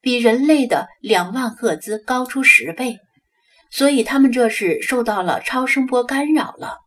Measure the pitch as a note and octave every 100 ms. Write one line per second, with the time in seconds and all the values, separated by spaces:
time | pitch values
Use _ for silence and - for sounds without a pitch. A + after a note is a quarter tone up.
0 | B3+ B3 A#3 A#3 C#4+ D4+ B3 - F#3+ _
1 | - G3+ F3+ A#3+ A#3+ A3+ A#3 D#3 - G#3+
2 | G#3+ B3+ B3+ C4+ C4 - F#3+ E3+ B3 -
3 | _ _ _ _ _ _ _ - C#4 C#4
4 | G#3+ C#4 C4+ A#3+ A3+ A3 G3 A3 - B3+
5 | A3+ G#3 F3+ C#3+ - C4 C4 C#4+ C4 B3
6 | A#3+ C4+ D4 D#4 - - - -